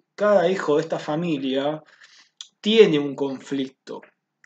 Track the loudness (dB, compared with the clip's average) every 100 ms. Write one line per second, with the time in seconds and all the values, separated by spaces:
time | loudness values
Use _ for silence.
0 | _ -2 2 4 2 0 0 0 -2 -6
1 | -4 -4 -2 -4 -2 -2 -4 -6 -12 _
2 | -20 -20 _ -20 -20 _ 4 6 6 4
3 | -2 -4 -6 -8 -8 -6 -6 -10 -18 -18
4 | -18 _ _ _